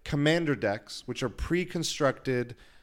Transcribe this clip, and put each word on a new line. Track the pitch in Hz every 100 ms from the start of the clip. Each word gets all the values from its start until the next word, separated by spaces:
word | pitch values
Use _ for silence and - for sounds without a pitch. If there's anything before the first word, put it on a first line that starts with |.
commander | - 151 147 165 160 123
decks, | 104 104 - - -
which | 120
are | 127
pre-constructed. | - - 175 180 175 160 - 139 - 139 123 120 117 - -